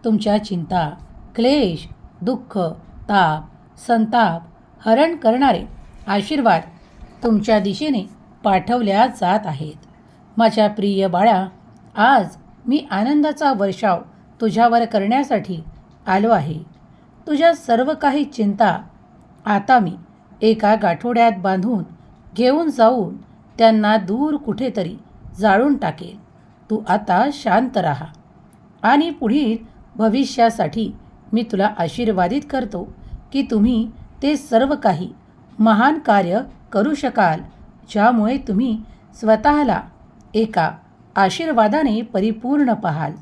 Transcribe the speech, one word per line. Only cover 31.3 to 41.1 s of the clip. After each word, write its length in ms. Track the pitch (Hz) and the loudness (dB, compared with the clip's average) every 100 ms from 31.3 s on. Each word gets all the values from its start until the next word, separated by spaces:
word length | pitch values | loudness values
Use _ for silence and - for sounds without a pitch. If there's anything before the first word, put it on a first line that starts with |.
मी 100 | 220 | -4
तुला 280 | 226 190 208 196 | -2 -2 -2 -2
आशीर्वादित 600 | 170 - 226 185 180 269 285 | -6 -2 -2 0 -2 -2 -4
करतो 440 | 269 226 175 196 - - - - | -6 -6 -10 -12 -16 -18 -18 -6
की 100 | 277 | -6
तुम्ही 480 | 269 220 220 233 220 - - - | -2 0 2 0 -4 -10 -20 -6
ते 140 | 277 294 | -2 -2
सर्व 380 | - 226 269 | 0 0 2
काही 380 | 285 220 160 185 - _ _ - - | 0 -2 -2 -6 -14 _ _ -20 0
महान 400 | 220 208 262 311 | 2 4 2 0
कार्य 420 | 277 202 175 202 269 - - | 2 2 2 -4 -6 -18 -6
करू 220 | 196 247 | -2 -2
शकाल, 460 | 285 262 - 185 160 - - - - - | -2 -2 0 0 0 -8 -20 -20 -20 -6
ज्यामुळे 460 | 208 220 240 214 269 | 2 2 2 0 -2
तुम्ही 420 | 254 196 262 220 - - _ - | -2 -2 -2 -4 -8 -20 _ -6
स्वतःला 600 | 220 220 285 294 269 175 - - - - - | 0 2 2 2 0 -2 -6 -20 -20 -20 -6
एका 360 | 214 220 185 160 160 _ _ - | -2 -2 0 -2 -4 _ _ -8